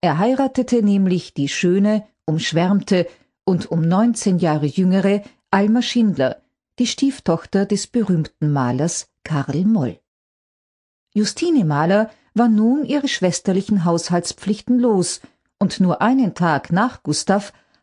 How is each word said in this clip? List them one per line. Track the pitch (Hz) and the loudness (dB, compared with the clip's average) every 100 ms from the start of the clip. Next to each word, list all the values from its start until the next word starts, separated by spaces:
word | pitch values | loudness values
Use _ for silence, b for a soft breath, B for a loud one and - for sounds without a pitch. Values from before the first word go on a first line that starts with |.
Er | 180 151 | 0 0
heiratete | 214 262 269 262 247 247 | 0 0 0 -2 0 2
nämlich | 208 196 190 180 - | 2 2 2 0 -4
die | - 139 | -6 -4
schöne, | - 180 185 208 214 214 _ - | -2 0 2 2 0 -4 _ -4
umschwärmte | 160 - 156 180 202 - 185 170 B B _ - | -4 -2 -2 2 0 0 0 0 B B _ -2
und | 180 - | -2 -2
um | 165 | -2
neunzehn | 165 185 233 226 - 180 | 0 2 2 0 0 0
Jahre | 165 151 147 | 0 0 -2
jüngere | 165 185 190 196 202 202 B _ | 0 2 2 2 -2 -4 B _
Alma | 190 208 226 | 0 2 2
Schindler, | 240 247 220 143 131 - _ _ _ - | 0 0 0 2 -2 -2 _ _ _ -4
die | 247 | -4
Stieftochter | - 277 269 - 165 - 196 196 | 0 -2 -2 -2 -2 0 -2 0
des | 202 - | -2 -2
berühmten | 240 214 175 151 _ 151 | -4 0 0 -2 _ -2
Malers | 143 123 127 160 - - _ | 0 0 0 -2 -4 -12 _
Karl | - 160 139 143 185 | -6 -4 -2 -2 0
Moll. | 220 131 87 _ _ _ _ _ _ _ _ _ _ _ | 0 -2 -6 _ _ _ _ _ _ _ _ _ _ _
Justine | 208 214 - 339 311 165 | -2 -2 -2 0 2 2
Mahler | 143 160 202 220 B B | 0 2 2 0 B B
war | - 240 | 0 2
nun | 214 220 277 277 | 4 2 0 -2
ihre | 294 277 | -2 -2
schwesterlichen | - 185 170 - 185 190 208 170 | -2 -2 -2 -2 -2 0 0 2
Haushaltspflichten | 170 170 175 170 - - 214 - 247 | -2 0 -4 -4 -10 -6 -6 0 0
los | 240 202 175 - B B _ _ | 2 2 0 -4 B B _ _
und | 196 - | -4 2
nur | 185 170 | 0 2
einen | 214 262 226 - | 2 2 0 0
Tag | 175 147 - | 0 0 0
nach | 170 240 - | 0 0 -4
Gustav | - 151 - 196 202 b b b | -6 -6 0 0 -2 b b b